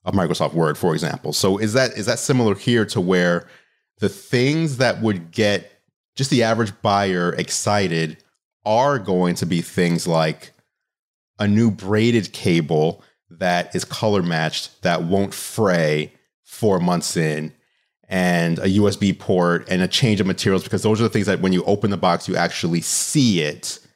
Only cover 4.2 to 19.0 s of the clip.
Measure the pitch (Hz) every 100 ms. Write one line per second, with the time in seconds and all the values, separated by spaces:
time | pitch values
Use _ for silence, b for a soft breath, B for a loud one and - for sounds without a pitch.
4.2 | - 123 131 156 165 127 123 104 110 95
5.2 | 82 - 104 101 - _ _ _ _ -
6.2 | 135 127 113 113 110 - 110 101 98 90
7.2 | 87 76 - - - 104 92 82 80 76
8.2 | _ _ _ _ 107 110 143 139 98 90
9.2 | 90 87 85 87 85 - 87 85 87 82
10.2 | 80 78 - _ _ _ _ _ _ _
11.2 | _ - 104 104 117 92 95 107 113 117
12.2 | 90 - 95 85 76 78 80 82 b b
13.2 | _ 82 90 87 87 92 - - 110 101
14.2 | 87 82 80 - - _ 90 85 85 98
15.2 | 98 - - - 104 87 78 76 76 _
16.2 | _ _ _ - 110 92 87 87 - 90
17.2 | 78 76 78 - _ _ _ _ - 92
18.2 | 90 87 85 82 98 98 101 95